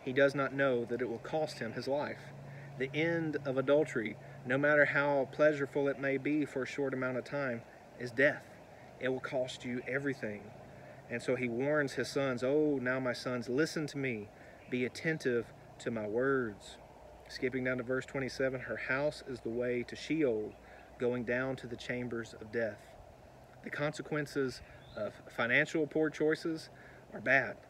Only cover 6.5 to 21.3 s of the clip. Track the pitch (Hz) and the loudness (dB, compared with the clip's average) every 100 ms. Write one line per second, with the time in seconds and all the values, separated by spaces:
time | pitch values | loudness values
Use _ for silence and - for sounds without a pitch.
6.5 | 139 127 - 139 131 127 127 117 143 139 | -2 -4 -2 -2 0 -2 -2 -4 -2 -2
7.5 | 117 - - - - 120 113 143 - - | -4 -8 -18 -20 -10 -8 4 4 4 -8
8.5 | - - - - - 127 131 - 139 131 | -18 -18 -20 -18 -4 -2 -2 -2 -2 -2
9.5 | - 127 123 117 135 139 131 110 104 104 | -4 -4 -4 -2 -2 0 -2 -4 -6 -10
10.5 | - - - - - - 120 127 123 120 | -16 -18 -16 -16 -18 -6 -4 0 2 2
11.5 | 117 139 151 139 - 127 147 139 123 127 | 0 2 4 2 0 -2 0 0 2 4
12.5 | 147 151 139 123 131 127 117 139 123 117 | 4 4 4 2 0 0 -2 -2 -2 0
13.5 | 123 160 - 147 143 135 110 104 - - | 2 2 0 -4 -2 -2 -2 -6 -14 -20
14.5 | - - 127 123 - 165 160 131 120 110 | -20 -4 0 0 -2 -2 0 2 0 -2
15.5 | - - - - 113 107 110 135 135 117 | -12 -20 -10 -4 -4 0 2 4 2 0
16.5 | 98 - - - - - - - - 127 | -6 -14 -18 -20 -20 -20 -20 -14 -4 -2
17.5 | 127 127 127 117 131 - 143 127 - 131 | 0 -2 -2 0 -2 -2 -4 -4 0 0
18.5 | 131 127 110 - 131 147 147 - 123 117 | 0 -6 -6 -2 0 0 -2 -10 -6 -4
19.5 | 117 123 123 117 - - 156 143 110 107 | -2 0 0 -2 -8 -2 2 4 2 -2
20.5 | - - - - - 120 123 117 | -8 -18 -20 -20 -2 0 0 0